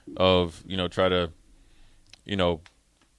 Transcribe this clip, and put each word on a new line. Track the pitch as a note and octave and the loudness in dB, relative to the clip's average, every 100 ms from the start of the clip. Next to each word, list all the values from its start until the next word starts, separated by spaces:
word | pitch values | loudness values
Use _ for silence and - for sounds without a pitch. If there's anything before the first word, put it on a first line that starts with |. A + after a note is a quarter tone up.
| - - | -12 0
of, | F#2 F2+ E2+ - - | 4 4 0 -6 -10
you | F#2+ | -6
know, | F2 | -4
try | - F#2 | 0 0
to, | F2+ E2+ - _ - - - - _ _ - - | 2 -2 -8 _ -20 -20 -20 -20 _ _ -20 -8
you | G2 | -2
know, | F2 E2 - _ _ _ _ | 0 -2 -8 _ _ _ _